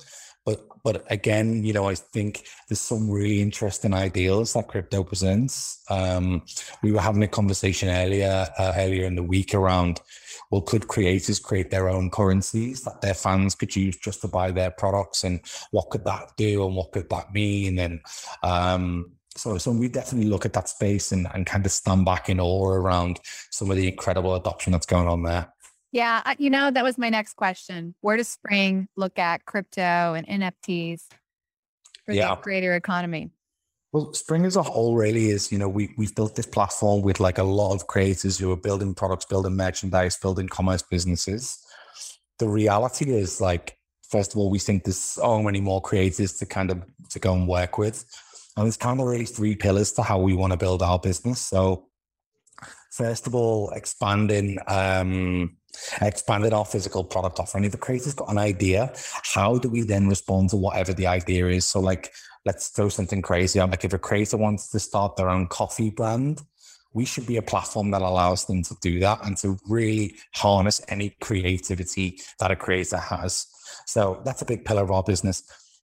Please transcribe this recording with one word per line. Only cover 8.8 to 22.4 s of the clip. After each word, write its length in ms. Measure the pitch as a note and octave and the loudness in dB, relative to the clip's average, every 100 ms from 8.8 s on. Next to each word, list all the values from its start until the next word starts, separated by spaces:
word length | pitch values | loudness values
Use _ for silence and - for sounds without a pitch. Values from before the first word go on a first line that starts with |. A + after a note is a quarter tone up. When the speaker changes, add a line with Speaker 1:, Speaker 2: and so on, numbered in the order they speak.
| F#2+ F#2 F#2 | 0 0 0
Speaker 1:
in 100 | F2+ | -2
the 80 | |
week 300 | F2 F#2 F#2+ | 0 0 2
around, 460 | G#2 F#2+ F2+ F2 E2+ - - - - - | 4 4 4 2 0 -8 -20 -20 -20 -2
well, 100 | G2+ | -2
could 240 | - A2 - | 0 -2 0
creators 540 | - F#2 F#2+ - G#2 | 0 2 2 0 -4
create 320 | - G#2 F#2 | -2 -2 0
their 160 | F#2+ F#2 | 0 0
own 220 | F#2 F#2 | 0 0
currencies 760 | G2 G2 F#2 - A2+ A#2 C3 | 2 4 4 2 -4 -4 -6
that 160 | - - | -12 -4
their 120 | G2+ | -2
fans 440 | F#2+ G2 F#2+ G2 - | 0 2 2 2 -2
could 180 | F#2 | -4
use 220 | - F#2+ F2+ | 0 -2 -2
just 240 | - - | -8 -8
to 80 | G2+ | -4
buy 240 | F#2 F#2 | -2 0
their 180 | F#2 F#2 | 0 -2
products? 540 | - G2 G2 G2 - | -2 -2 0 -2 -4
And 160 | F#2+ F2+ - - - | -2 -4 -6 -16 -2
what 180 | G#2 - | -2 -2
could 140 | - | -4
that 260 | F#2 F#2 - - | -4 -6 -10 -2
do? 280 | G#2+ G2+ | 0 0
And 120 | F#2+ F#2+ | 0 -2
what 160 | F2+ | -4
could 180 | - F2 | -6 -4
that 220 | F2 - | -6 -4
mean? 460 | G2 G#2 G2+ G2 F#2 | -2 -2 0 0 -2
And, 200 | F2 E2+ - - - - | -2 -6 -14 -18 -16 -4
um, 720 | F2 F2 F2+ F#2 F2+ F2 F2 _ _ - | 0 2 2 2 0 -4 -6 _ _ -10
so, 220 | A#2+ G2 | -6 -4
so 140 | - | 0
we 160 | A#2 B2 | 0 0
definitely 420 | B2+ - B2+ G#2+ | -4 -4 0 2
look 160 | G2 G#2+ | 2 0
at 60 | |
that 160 | G2+ - | -2 -4
space 420 | - G#2 G2+ - | -2 0 0 0
and, 160 | F#2+ F2 | -2 -2
and 100 | F#2 | -2
kind 220 | F2+ G2+ F#2+ | -2 0 0
of 60 | |
stand 320 | - - F#2+ | 0 4 4
back 240 | F#2 F2+ - | 6 2 0
in 100 | |
awe 300 | F#2 | 0